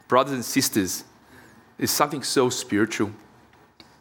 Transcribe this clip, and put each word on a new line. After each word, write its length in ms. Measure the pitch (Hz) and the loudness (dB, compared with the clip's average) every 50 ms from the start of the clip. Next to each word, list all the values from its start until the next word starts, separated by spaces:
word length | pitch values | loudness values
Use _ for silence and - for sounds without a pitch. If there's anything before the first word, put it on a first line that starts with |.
| _ - | _ 2
brothers 240 | 127 127 135 143 | 4 4 4 2
and 100 | 135 123 | -2 -6
sisters 600 | 117 - - 139 - - - 110 92 90 - - - - - _ _ - - - - - - - - _ _ - | -4 -2 0 0 0 2 2 0 0 0 -4 -8 -12 -16 -20 _ _ -20 -20 -20 -20 -20 -20 -20 -20 _ _ -6
is 120 | - - | -4 -2
something 320 | - - 147 147 160 135 | 0 0 0 0 -2 -4
so 260 | 117 - - 143 123 123 | -6 0 2 2 2 2
spiritual. 600 | 123 - - - 104 101 113 - - - 107 101 107 - - - - - - _ _ - - _ _ - - - _ _ | 0 -4 -4 -2 0 2 2 0 0 -2 -2 -2 -4 -10 -18 -20 -20 -20 -20 _ _ -20 -20 _ _ -20 -20 -20 _ _